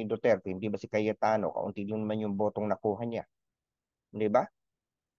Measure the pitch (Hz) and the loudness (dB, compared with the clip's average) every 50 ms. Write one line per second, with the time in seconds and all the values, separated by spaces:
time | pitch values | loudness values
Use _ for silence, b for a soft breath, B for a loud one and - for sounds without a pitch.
0 | 113 104 113 110 - 120 107 92 - 98 92 92 107 107 101 95 - - - 107 | -2 -2 -2 2 4 4 4 4 2 -4 -6 -4 -4 -4 -4 -4 -4 -2 0 0
1 | 107 110 104 - - 110 110 107 95 78 - - - 101 101 110 101 101 110 110 | 2 2 0 2 2 2 2 2 2 0 -2 -4 -4 -4 -6 -6 -6 -4 -4 -2
2 | 107 107 107 110 107 104 98 98 107 104 - 104 107 104 101 - - 107 101 104 | -2 -2 -2 -2 -2 -2 0 0 0 0 0 0 -2 -2 -2 0 0 -2 -2 -2
3 | 117 117 113 101 - _ _ _ _ _ _ _ _ _ _ _ _ _ _ _ | -2 -4 -4 -6 -8 _ _ _ _ _ _ _ _ _ _ _ _ _ _ _
4 | _ _ - 104 107 104 107 123 180 - _ _ _ _ _ _ _ _ _ _ | _ _ -4 -2 0 2 4 2 2 0 _ _ _ _ _ _ _ _ _ _
5 | _ _ _ | _ _ _